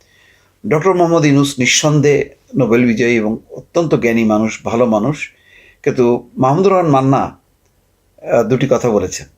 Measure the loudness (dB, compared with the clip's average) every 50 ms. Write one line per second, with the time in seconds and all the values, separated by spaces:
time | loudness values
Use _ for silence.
0 | _ _ _ _ _ _ _ _ _ _ _ _ -6 -4 -2 0 0 0 2 2
1 | 2 2 2 2 2 2 2 2 0 0 -2 -2 -2 -2 0 0 0 0 2 2
2 | 2 2 2 0 -2 -6 -10 _ _ _ -2 -2 0 2 2 2 2 2 0 0
3 | 0 0 0 0 0 -2 -4 -6 -10 _ -20 -20 -18 _ -4 -4 0 0 0 0
4 | 0 0 0 0 2 2 2 0 0 -2 -4 -8 -6 -4 -2 0 0 2 0 0
5 | 0 -2 -4 -6 -10 -14 -16 _ _ _ _ -20 -20 _ _ _ -6 -2 0 2
6 | 2 2 0 -2 -4 -8 -4 -2 0 0 2 2 2 2 2 2 2 2 2 2
7 | 2 0 0 0 -2 -6 -8 -14 _ _ _ _ _ _ _ _ _ _ _ _
8 | _ _ _ _ -6 -2 0 0 0 0 0 -2 0 0 0 0 0 0 0 -2
9 | -2 -4 -8 -12 -16 -18 _